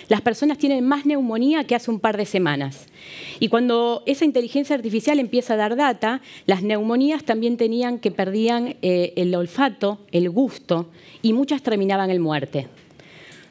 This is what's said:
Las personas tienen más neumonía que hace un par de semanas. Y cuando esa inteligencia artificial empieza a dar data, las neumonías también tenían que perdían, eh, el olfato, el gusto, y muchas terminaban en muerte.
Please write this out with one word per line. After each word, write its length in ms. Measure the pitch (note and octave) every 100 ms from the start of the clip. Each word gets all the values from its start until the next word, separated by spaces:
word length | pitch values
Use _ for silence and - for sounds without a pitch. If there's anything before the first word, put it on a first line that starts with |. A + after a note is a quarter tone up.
| -
Las 140 | G#3+
personas 360 | A#3 A3 D4 C#4+
tienen 260 | C#4 C4+
más 220 | B3 C#4+ C#4
neumonía 560 | C#4+ B3 A3+ C4 D#4
que 140 | B3+ A#3+
hace 160 | A#3+
un 80 | G#3+
par 160 | A3 G#3
de 100 | G#3
semanas. 600 | G3 E3+ C#3 C#3 C#3 - - - - - -
Y 80 | A3+
cuando 560 | A#3 B3 A#3 A#3+ A#3 -
esa 180 | C#4
inteligencia 500 | D#4 B3+ A#3+ C#4 C#4
artificial 460 | C#4+ A3 G#3+ B3+ D4
empieza 340 | A#3+ B3 A#3+
a 20 | A3
dar 200 | G#3 A#3+
data, 440 | C#4+ - A3 B3+ - - -
las 180 | F#3+
neumonías 580 | G#3 G#3+ A3 A#3+ C#4 D4+
también 340 | D4 A3 A#3 A#3+
tenían 440 | A3+ A#3 B3 A#3+
que 100 | G#3+
perdían, 640 | E3+ F#3+ G3+ A3+ A#3+ B3 -
eh, 300 | F#3 F3+ F3
el 180 | F#3 F3+ F3+
olfato, 640 | F3 - C#4 G3 G3+ G#3 -
el 200 | F3 F3
gusto, 600 | F#3 C4 - - E3+ E3+ - - -
y 100 | A3+
muchas 300 | A3+ C#4 C#4+
terminaban 480 | B3 G#3 G3 G3 F#3+
en 100 | F#3
muerte. 460 | D#3+ D3+ C3+ C#3+ B2+ - - - - - - - -